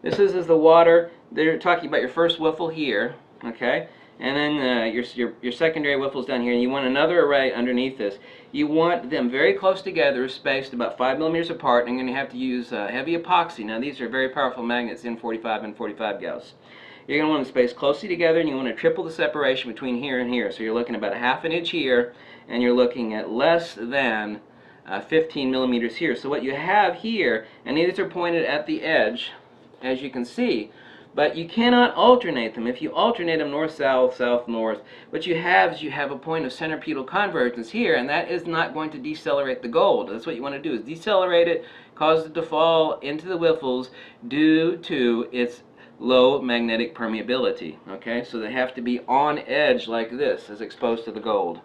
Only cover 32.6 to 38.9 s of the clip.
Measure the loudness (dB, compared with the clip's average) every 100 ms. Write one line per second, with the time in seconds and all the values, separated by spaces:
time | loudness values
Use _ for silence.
32.6 | -4 -4 -4 0 0 0 -2 -2 -2 -4
33.6 | -4 -2 2 4 2 2 0 0 -2 -4
34.6 | -2 -4 -10 -20 -10 -8 -4 -2 2 4
35.6 | 4 0 -8 -6 -6 -6 -4 -4 -4 -6
36.6 | -6 -6 -6 -6 -4 -2 -2 0 0 -2
37.6 | -8 -2 2 2 2 -2 -2 -6 -4 -2
38.6 | -2 -4 -8